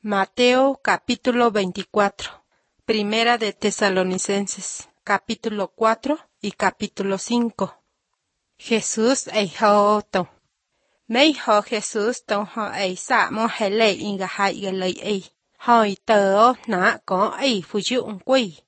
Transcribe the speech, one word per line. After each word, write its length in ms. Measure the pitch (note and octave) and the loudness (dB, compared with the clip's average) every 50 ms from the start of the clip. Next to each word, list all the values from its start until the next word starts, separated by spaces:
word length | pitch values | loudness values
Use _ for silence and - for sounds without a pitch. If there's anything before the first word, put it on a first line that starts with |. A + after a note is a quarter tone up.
Mateo 760 | - G#3+ G3+ G3 F#3+ - _ - B3 B3 B3 C4 C4+ C#4 C4+ - | -4 -2 0 0 0 -2 _ 2 4 4 4 4 4 2 2 -2
capítulo 680 | _ - F#3+ E3+ _ - A#3+ - _ B3+ A#3 B3 A#3+ A#3 | _ -2 -2 -2 _ -4 -4 -2 _ -2 2 2 2 2
veinticuatro. 920 | G3+ G#3 G3 F3+ F3 - F3+ _ - G#3 G3+ G3+ - - - - - - _ _ _ _ _ _ _ _ _ | 2 0 -2 -2 -4 -8 -12 _ 0 0 0 0 -2 -6 -16 -16 -16 -18 _ _ _ _ _ _ _ _ _
Primera 540 | - A3 G#3+ G#3 G3+ G#3+ A3+ A3+ A#3 A#3+ A#3 | -4 -2 -2 -2 -2 0 2 2 2 2 2
de 160 | A3+ G3+ G3 | 0 -6 -6
Tesalonicenses, 1400 | _ - G#3 - - G#3+ G3 F#3 F#3 F#3 F#3 F#3 F#3+ - - G3 G3+ G3+ F#3 - - - - - - - _ _ _ | _ -2 -2 0 2 0 2 2 2 0 0 -2 -4 -2 -2 -2 -2 -2 -4 -8 -10 -12 -14 -14 -14 -18 _ _ _
capítulo 680 | _ - G#3 F#3+ _ - A3+ _ - A3+ G#3+ G#3 F#3+ E3+ | _ -2 -2 -2 _ -6 -8 _ -6 -6 -4 -4 -6 -6
cuatro 500 | _ - A3+ A3 A3+ - - C#4 D4+ D#4+ - _ _ _ | _ 0 0 0 0 0 -2 -4 -4 -4 -6 _ _ _
y 80 | - G#3 | -10 -10
capítulo 680 | - _ G#3+ F#3 - _ G#3+ G3+ _ - G3 G3 G3 | -4 _ -2 -2 -2 _ -10 -10 _ -6 -4 -4 -4
cinco. 680 | F#3+ - - A#3 A#3+ A#3+ A#3 - - G3 F3 - _ _ _ _ _ _ _ _ _ _ _ _ _ _ _ _ _ | -4 -4 -2 0 0 0 -2 -2 -4 -6 -6 -6 _ _ _ _ _ _ _ _ _ _ _ _ _ _ _ _ _
Jesús 720 | - - A#3 G#3+ - - - A3+ A3 A#3+ C4+ - - - | -4 -2 -2 -2 -2 -4 -2 0 2 2 2 0 -4 -4
ei 220 | - A3 G3+ F3 - - | -2 -2 -2 -2 -2 2
ho 400 | A3+ G#3 G#3 G#3 G3+ G#3 G#3+ G#3+ | 4 4 6 6 6 4 2 0
to. 260 | G#3 _ - F#3+ F3 - _ _ _ _ _ _ _ _ _ _ _ _ _ _ _ | -2 _ -4 -4 -4 -4 _ _ _ _ _ _ _ _ _ _ _ _ _ _ _
Mei 280 | _ A3 B3 C#4+ D#4+ C#4+ - - | _ 2 4 4 4 4 0 0
ho 160 | - G#3+ G#3 | 2 2 2
Jesús 640 | G3+ - A#3+ G#3 G#3 - - A3 G3+ A3+ B3 - _ | 2 0 -6 -6 -6 -4 -4 -2 -2 -2 -4 -4 _
to 180 | - G#3+ G3+ G#3 F#3 - | -4 -4 -4 -4 -6 -6
ho 160 | A#3 G#3+ G3+ - | -8 -8 -6 -4
ei 220 | - G3+ F#3 F#3 | -4 -4 -4 -4
sa 340 | F#3 - - C4 A3 F#3+ - | -8 -4 0 2 2 2 0
mo 180 | - A3 A3+ A3+ | -2 -2 -2 -2
he 220 | - - A3 G3 | -2 -2 -2 -2
le 220 | G3+ A3 A3 G#3+ F#3+ | 2 2 2 2 2
inga 320 | - - G#3 G3+ F#3+ F#3+ | 0 -4 -6 -6 -6 -6
hai 340 | F3+ - - G3 G3 - - | -8 -4 -2 -2 -2 -2 -4
ga 100 | G3 G3 | -6 -6
lei 300 | F#3 F#3+ F#3 F#3 F3+ - | -4 -4 -4 -4 -4 -6
ei. 220 | - G#3 G#3 F#3+ F#3 - _ _ _ _ _ | -6 -6 -6 -6 -6 -12 _ _ _ _ _
Hoi 400 | _ - - A#3+ A#3 G#3+ G#3 G3 - _ | _ 0 4 4 4 4 2 -2 -6 _
tờ 320 | - A3 G#3 G3+ G3 F#3+ | 2 4 4 4 4 4
o 180 | G3+ A3+ B3 B3+ - - | 6 6 4 4 0 -4
na 320 | A3+ G#3+ F3+ F#3 G#3+ A#3 - _ | -4 -2 2 2 0 0 0 _
có 300 | - F#3+ F#3 G3+ A#3 - - | -4 0 0 0 -2 -2 -2
ei 220 | C#4 C#4 A#3 G3 | -2 0 0 -2
fu 160 | D#3+ - - G#3 | -4 -4 -6 -6
yu 240 | F#3+ - B3 B3+ | -4 -2 -4 -4
un 160 | - - G#3 F3+ | -4 -6 -12 -12
quỷ. 420 | - - C4 C4+ A#3+ F#3+ D#3 - _ | -2 0 2 2 2 -2 -8 -16 _